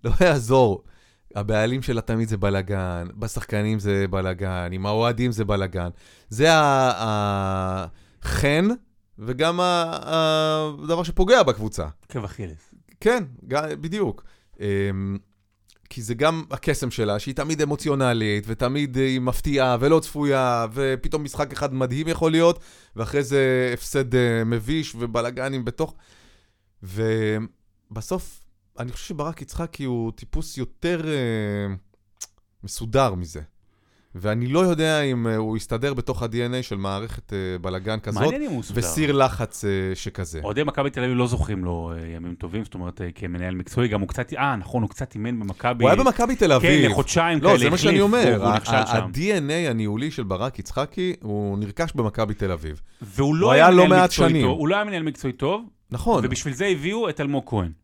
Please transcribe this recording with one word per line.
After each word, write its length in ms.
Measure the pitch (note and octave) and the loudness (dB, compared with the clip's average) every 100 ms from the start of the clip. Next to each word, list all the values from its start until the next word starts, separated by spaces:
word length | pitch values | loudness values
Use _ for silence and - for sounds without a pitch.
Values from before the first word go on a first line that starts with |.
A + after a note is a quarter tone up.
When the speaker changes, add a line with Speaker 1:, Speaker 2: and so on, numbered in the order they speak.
Speaker 1:
לא 80 | A#2 - | 2 6
יעזור. 600 | F3+ D3 A2 C3 A#2+ F#2+ - - _ _ _ | 6 4 4 6 6 2 -8 -20 _ _ _
הבעלים 460 | G2+ G2+ G#2+ A2+ C3 | -6 -2 0 0 -2
שלה 200 | B2 A2+ | -2 -4
תמיד 260 | A2 A2+ A2+ | -2 -2 0
זה 100 | G#2 | 0
בלגן, 680 | G2+ G2 F#2 G2 F#2 F2 F2 | 0 0 -2 -4 -4 -6 -8
בשחקנים 640 | G2+ A2 - - G#2+ G#2+ A2 | -8 -8 -8 -4 -2 0 0
זה 260 | G2+ G2 G2 | 0 0 0
בלגן, 600 | F#2+ F#2 F2+ F#2+ F#2 F2 | -2 -4 -4 -4 -4 -6
עם 140 | F#2 | -4
האוהדים 460 | G2+ G#2+ A#2 A#2 B2 | -2 0 0 0 -2
זה 140 | A2 | 0
בלגן. 440 | G#2 G2+ F#2+ F#2 F2 - - _ _ | -2 -2 -2 -4 -6 -8 -20 _ _
זה 240 | G#2+ D#3 | 2 6
ה-, 1300 | D#3+ D3 C3+ B2+ G2+ A2 G#2+ G2+ G2 F#2+ F#2+ F#2 F#2+ E2+ - _ _ | 6 6 4 2 2 -2 0 0 0 0 -2 -2 -4 -6 -14 _ _
החן, 440 | - - C#3 D3+ G3 B3 _ _ _ - | -4 0 2 2 2 -2 _ _ _ -14
וגם 400 | G#2+ B2+ D#3+ F3 | -8 -2 0 2
ה-, 400 | F3+ F3 E3 - - D#3+ D#3+ D#3 D#3 D#3 D3+ C#3+ | 2 2 -2 -6 -2 0 2 2 2 0 -4 -6
הדבר 200 | D3+ E3+ | -2 -2
שפוגע 400 | E3+ - F#3 B3+ | 0 2 6 8
בקבוצה. 440 | D3 G#2+ G#2+ - D2+ - _ | 6 2 -4 -6 -8 -10 _
Speaker 2:
עקב 140 | C3+ | -8
אכילס. 500 | G2+ - F#2 D#2 _ - _ _ | -8 -10 -12 -14 _ -20 _ _
Speaker 1:
כן, 240 | G#3 A#3+ D3+ A#2+ - | 2 2 -2 -14 -4
ג-, 280 | C#3 D#3 D3 | -4 -2 -8
בדיוק. 420 | D#3+ G#3 E3 G2+ - _ _ - | -6 -4 -4 -4 -16 _ _ -8
אמ, 580 | G#2 G2 G2 F#2+ G2 G2 _ _ _ _ _ _ _ | -4 -2 -2 -2 -4 -6 _ _ _ _ _ _ _
כי 120 | - | -12
זה 120 | A2 | -8
גם 300 | A#2 D3+ E3 - | 0 0 0 -6
הקסם 400 | C3+ - C#3 B2+ | -4 -2 -2 -4
שלה, 280 | - G#2+ G#2 | -2 -2 -2
שהיא 160 | C#3 | -4
תמיד 260 | C3+ D3 D3+ | -6 -4 -2
אמוציונלית, 840 | D3 D3 D3+ C#3 C3 A#2 A2 G#2 G2+ | -2 -2 -2 0 2 2 0 -2 -4
ותמיד 480 | A2+ B2 C#3+ C#3+ B2+ | -4 -2 0 -2 0
היא 220 | C3+ C3 | 0 0
מפתיעה 560 | B2+ A#2 D#3 C#3+ C3 A#2+ | 0 -2 0 2 2 4
ולא 200 | C#3 D#3+ | 4 4
צפויה, 680 | D#3 D3 D3 C3+ B2+ A#2+ A2+ | 2 -4 0 2 2 0 -2
ופתאום 500 | A#2+ C3+ C3 - D#3 | -2 -2 0 -2 -2
משחק 280 | C#3+ - C#3 | -6 -4 -4
אחד 200 | C#3 C#3+ | -2 -4
מדהים 340 | C3 B2+ C3 D#3+ | -2 -2 -2 -4
יכול 240 | E3 D#3+ | 0 2
להיות, 280 | D#3+ E3+ F3 - - _ | 6 4 4 -8 -20 _
ואחרי 280 | G#2+ A2 C#3+ | -8 -2 -2
זה 480 | B2+ C#3 C3 B2+ B2+ | 0 2 4 2 0
הפסד, 420 | A#2+ - C#3+ B2+ | -2 -2 -2 2
אה, 280 | B2 A#2+ A#2 | 2 4 2
מביש 500 | A2+ A#2 G#2+ D#3+ D#3 A#2 | 0 -2 0 -2 -4 -8
ובלגנים 680 | A#2+ A#2 A#2+ B2+ C3+ C3+ | -4 -2 -4 -4 -6 -4
בתוך. 300 | A#2+ - D#3 - _ - - _ _ _ _ _ | -6 -4 -6 -6 _ -20 -20 _ _ _ _ _
ובסוף, 1600 | F#2 G2 A2 A2 G#2+ G#2+ A2 _ _ _ _ A2 - F#3 - - - _ _ - | -10 -4 -2 0 0 -2 -4 _ _ _ _ -12 -6 -6 -6 -18 -20 _ _ -12
אני 120 | B2 | -10
חושב 140 | - | -10
שברק 360 | - D#3+ D3 D#3+ | -10 -6 -6 -8
יצחקי 420 | C3+ - E3 - | -12 -8 -8 -6
הוא 280 | C3+ A#2+ A2+ | -4 -4 -4
טיפוס 460 | A2 - - - - | -8 -6 -6 -4 -8
יותר, 440 | B2 - E3+ F3 D#3 | -10 -4 -2 -2 -2
אה, 680 | D3 A#2+ A2 G#2 G#2 G2+ F#2+ _ _ _ _ - _ _ _ | -2 0 -2 -2 -4 -4 -8 _ _ _ _ -20 _ _ _
מסודר 520 | G2 - A2+ C3 B2+ | -12 -10 -2 2 2
מזה. 260 | F2+ E2+ D2+ D2+ _ _ _ _ _ _ | 0 -6 -10 -16 _ _ _ _ _ _
ואני 320 | F2+ G#2+ A2+ B2 | -6 -2 -2 0
לא 120 | D3+ | 2
יודע 420 | F#3 D#3+ D#3+ D#3 | 4 2 2 2
אם, 260 | C#3 B2 A#2 | 0 0 0
אה, 80 | |
הוא 220 | A2 A2 A2 | 0 -2 -4
יסתדר 360 | - A#2 C#3 | -4 -4 -2
בתוך 300 | C3 B2 B2 | -2 -4 -4
ה-D 80 | A#2 | -2
N 220 | A#2 A#2+ B2+ | -2 -2 -4
A 40 | |
של 120 | B2 | -6
מערכת, 580 | G2 G2 G2 A2 - - | -6 -4 -4 -8 -12 -8
אה, 40 | G2+ F#2 F#2 | -6 -6 -6
בלגן 380 | F#2 F#2 G2 A2 | -6 -6 -6 -6
כזאת, 220 | G#2 G#2 | -4 0
Speaker 2:
מעניין 180 | C#3 C4+ | 0 0
אם 80 | D4 | -4
הוא 100 | C3+ | -6
מסודר. 200 | - G#2 | -4 -4
Speaker 1:
וסיר 320 | F2+ E2 D3+ | -2 0 2
לחץ, 540 | C#3 C3 F#2 A2+ - | 4 2 2 -6 -4
אה, 40 | G#2 G2 F#2+ | -2 -2 -2
שכזה. 440 | F#2 G#2 - F2 D#2+ | -6 -8 -8 -8 -6
Speaker 2:
אוהדי 200 | G2 G#2+ | -4 -2
מכבי 260 | D3+ C3+ C#3 | -2 -2 -4
תל 140 | C#3 | -2
אביב 140 | B2+ B2 | -2 0
לא 100 | B2 | 0
זוכרים 380 | A#2+ - G2 | 0 -2 -2
לו, 260 | F2+ E2+ E2+ | -4 -4 -6
אה, 120 | E2 E2 | -8 -10
ימים 280 | E2+ F2 | -10 -10
טובים, 280 | F2 F2 G2+ | -10 -8 -8
זאת 100 | G#2 | -8
אומרת, 280 | F#2 F2+ - | -8 -10 -8
אה, 100 | F2+ | -10
כמנהל 400 | E2+ F2+ F2 F2+ | -8 -8 -6 -6
מקצועי, 320 | F#2 F2+ - A#2+ | -6 -6 -2 0
גם 140 | G2+ | 0
הוא 60 | F#2+ | -2
קצת, 240 | - B2 | -6 -6
אה, 220 | - C#3 | -2 -2
נכון, 260 | A#2 F2 B2+ | -2 -4 -2
הוא 80 | G#2 | -2
קצת 260 | - A2 | -4 -10
אימן 240 | G#2+ A2+ A#2+ | -8 -6 -6
במכבי. 440 | G2+ F#2 B2 B2 | -6 -2 -2 4
Speaker 1:
הוא 60 | B2 | 6
היה 140 | F#3+ | 6
במכבי 320 | C4 - A#3+ | 4 4 0
תל 160 | C4+ F#3 | 4 4
אביב. 300 | C3 E3+ D3+ | 6 6 6
Speaker 2:
כן, 60 | C3+ | 6
לחודשיים 480 | G#2 C3+ E3 E3 D#3+ | 4 2 2 2 4
Speaker 1:
לא, 60 | E3 | 6
Speaker 2:
כאלה, 100 | E3 | 6
Speaker 1:
זה 100 | C#3+ | 6
מה 80 | F3 | 4
שאני 120 | G3+ G3 | 4 6
Speaker 2:
החליף, 20 | |
Speaker 1:
אומר. 320 | G3+ A#3+ E3+ | 4 4 4
Speaker 2:
הוא, 100 | A2 | 4
הוא 80 | G2+ | 2
Speaker 1:
ה-, 20 | |
Speaker 2:
נכשל 200 | G#2+ A#2 | 2 2
Speaker 1:
ה-, 120 | A2 A2+ | 2 2
Speaker 2:
שם. 60 | |
Speaker 1:
ה-D 220 | A#2 G#2+ A2+ | 0 0 -2
N 320 | F#3 G3 C#3+ | 0 0 0
A 200 | D#3+ D#3+ | -2 0
הניהולי 420 | A2+ G#2+ G#2 D3+ | 0 -2 -2 -4
של 120 | C#3+ | -4
ברק 360 | G2+ F#2 B2+ - | -4 -2 -2 -6
יצחקי, 540 | - C3 C#3+ - F3+ - | -8 -4 -4 -2 -4 -4
הוא 360 | G#2+ G#2 G2+ G2+ | -6 -4 -2 -4
נרכש 340 | G#2 - E3 | -4 -4 -4
במכבי 380 | - A2 A2 G#2+ | 0 -2 0 -4
תל 180 | G#2 G2 | -2 -4
אביב. 300 | F2 E2 D2 - - | -4 -6 -12 -16 -18
Speaker 2:
והוא 340 | G#2 G2 C#3 | -10 0 2
לא 100 | D#3+ | 4
Speaker 1:
הוא 80 | G#3 | 6
Speaker 2:
היה 120 | C#3 | 8
Speaker 1:
היה 60 | E3+ | 10
לא 100 | F3+ | 10
Speaker 2:
מנהל 140 | F3+ F#3 | 8 8
Speaker 1:
מעט 100 | F3+ | 6
Speaker 2:
מקצועי 200 | - E3 | 4 4
Speaker 1:
שנים. 120 | D#3+ | 4
Speaker 2:
טוב, 140 | C3 D#3 | 2 0
הוא 80 | D3 | 0
לא 80 | |
היה 80 | G3+ | 0
מנהל 200 | G#3 F#3 | -2 -4
מקצועי 300 | D#3 C3 C3+ | -6 -4 -8
טוב, 360 | B2 C#3 G#3 A#3 _ _ | -4 -4 -4 -8 _ _
Speaker 1:
נכון. 340 | B2 A#3 F#3+ | -4 2 2
Speaker 2:
ובשביל 280 | G#2 - D3+ | 2 -2 -6
זה 120 | B2+ | -2
הביאו 440 | G3+ E3+ D#3+ A3 G#3 | 0 0 -2 -2 -4
את 120 | D3+ | -4
אלמוג 220 | C#3+ C#3 - | -2 -2 -2
כהן. 240 | G#2+ F2 D#2+ | -2 -2 -8